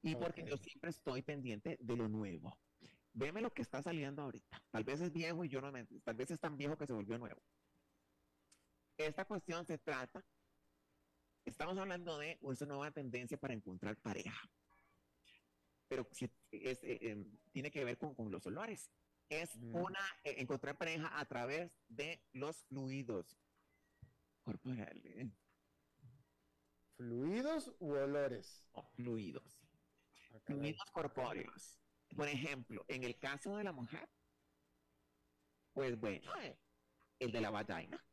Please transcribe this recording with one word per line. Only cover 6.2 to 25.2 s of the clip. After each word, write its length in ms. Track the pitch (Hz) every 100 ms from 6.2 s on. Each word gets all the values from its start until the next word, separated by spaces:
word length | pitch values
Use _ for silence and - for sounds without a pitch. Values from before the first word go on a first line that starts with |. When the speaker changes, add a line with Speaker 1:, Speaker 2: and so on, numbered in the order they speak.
| 131
Speaker 1:
es 80 | 165
tan 180 | 160 147
viejo 200 | 143 160
que 100 | 143
se 60 |
volvió 260 | 117 101 117
nuevo. 240 | 120 - _ _ _ _ _ _ _ _ _ _ _ - _ _ _ -
Esta 260 | 156 151
cuestión 400 | 190 208 - 170 170
se 120 | 156
trata, 460 | - 131 127 - - _ _ _ _ _ _ _ _ _ _ _
estamos 320 | - - 156 185
hablando 400 | 190 180 175 151
de 200 | 147 165 143
esa 140 | 127 147
nueva 240 | 139 147
tendencia 460 | 147 135 123 123 143
para 160 | 135
encontrar 420 | 117 98 90 98 107
pareja. 420 | - 98 - - - _ _ - _ _ _ _ - - _ _ _ _ _
Pero 180 | 131 120
si 140 | - 123 - -
es, 300 | - 131 127
eh, 140 | - -
em, 380 | 113 104 101 104 -
tiene 180 | - 139
que 140 | 151
ver 120 | 127 120
con, 160 | 156
con 160 | 127 110
los 160 | 95 -
olores. 440 | 110 339 208 - _ _ _ _
Es 280 | 151 170 113
Speaker 2:
Mm. 180 | 117
Speaker 1:
una, 240 | 160 185 190 196 190
eh, 140 | 147 -
encontrar 380 | 127 135 143 143
pareja 420 | 160 160 156 147
a 60 |
través 560 | 143 127 123 151 175 - _
de 340 | 113 147 165 _
los 320 | 131 143 160 -
fluidos 680 | 139 131 135 120 104 85 - _ _ _ _ _ _ - _ _ _
corporales. 880 | - - 127 123 92 - - -